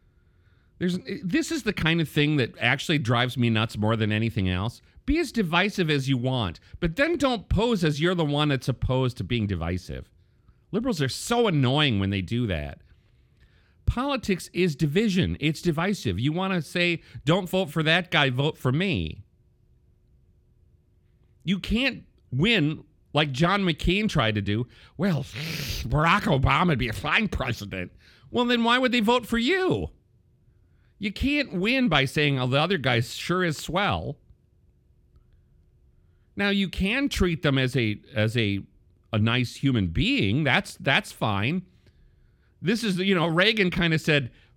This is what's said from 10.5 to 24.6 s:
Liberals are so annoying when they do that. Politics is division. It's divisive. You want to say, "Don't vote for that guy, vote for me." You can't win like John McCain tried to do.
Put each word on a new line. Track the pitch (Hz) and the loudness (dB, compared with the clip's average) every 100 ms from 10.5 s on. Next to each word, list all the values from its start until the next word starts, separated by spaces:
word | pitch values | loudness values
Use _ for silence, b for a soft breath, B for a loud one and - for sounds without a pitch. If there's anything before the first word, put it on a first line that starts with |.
| _ _ | _ _
Liberals | 202 262 160 | -4 -2 -2
are | 131 | -2
so | - - 240 226 | -4 -2 0 2
annoying | 151 123 143 147 101 | 2 2 2 2 2
when | 98 | 0
they | 98 | -2
do | 85 120 117 | -2 -2 -2
that. | 80 73 - - _ _ _ _ _ b b b b - | -4 -6 -12 -20 _ _ _ _ _ b b b b -12
Politics | 240 277 269 - 180 - | -8 -6 -4 -4 -4 -4
is | 170 180 139 | -2 0 0
division. | 151 170 226 185 92 85 | 0 2 2 2 0 0
It's | 151 156 | -2 -2
divisive. | 175 151 190 208 113 90 | -2 -2 -2 -2 -4 -2
You | 135 | -2
want | 170 190 | -2 -2
to | 185 | -4
say, | - 175 175 165 B B 143 | -4 -2 0 -2 B B 0
"Don't | 185 180 | 0 0
vote | 190 185 | -2 -2
for | 160 | -2
that | 156 170 170 | 2 2 0
guy, | 160 139 | 0 0
vote | 123 147 - | 0 -2 -2
for | 127 | -2
me." | 143 196 110 78 - - _ _ _ _ _ _ _ _ _ _ _ _ _ _ _ _ _ _ _ _ _ | 0 0 -2 -4 -8 -18 _ _ _ _ _ _ _ _ _ _ _ _ _ _ _ _ _ _ _ _ _
You | 156 196 | -4 -4
can't | - 220 262 180 - _ _ | -2 0 0 -4 -12 _ _
win | 127 214 220 147 - - _ _ | 0 4 4 2 -2 -12 _ _
like | 143 156 | 0 0
John | 127 170 202 | 2 2 2
McCain | 185 147 175 196 214 | 0 0 0 0 0
tried | 156 110 104 | 0 2 0
to | |
do. | 98 104 | -2 -2